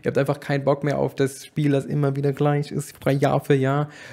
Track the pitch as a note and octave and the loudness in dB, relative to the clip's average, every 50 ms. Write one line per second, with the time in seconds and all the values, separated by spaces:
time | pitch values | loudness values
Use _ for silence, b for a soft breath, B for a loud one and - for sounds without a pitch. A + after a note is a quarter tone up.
0 | - - - C3 C#3 C#3+ C#3+ - - - C#3+ C#3 C3+ C#3 D3 D3 D#3 D3 C3+ C3+ | -4 -2 0 0 2 0 -2 -4 -2 -2 -2 0 2 2 0 2 0 -2 0 0
1 | C#3 C3+ - - C#3 C3+ - - - - - - D3+ C#3+ C#3 C#3 C#3 - D3+ D3 | 0 0 0 0 0 0 -2 -6 -16 -10 -4 -2 0 2 2 0 0 -2 -2 0
2 | C#3+ C#3 C#3 C#3+ C#3 C#3+ C3+ - D3 D3 D3 C#3+ D3 - - - - - - - | 0 0 0 0 -2 -2 0 0 2 2 2 0 -2 -4 -6 -8 -8 -8 -8 -4
3 | - C#3+ C3+ C#3+ C#3+ C#3 C#3 C#3 - - D3 C3+ C3 C3+ C#3 D3 D3 D3 B B | -2 0 0 2 2 2 2 2 2 2 2 4 4 2 2 0 -2 -4 B B
4 | B B | B B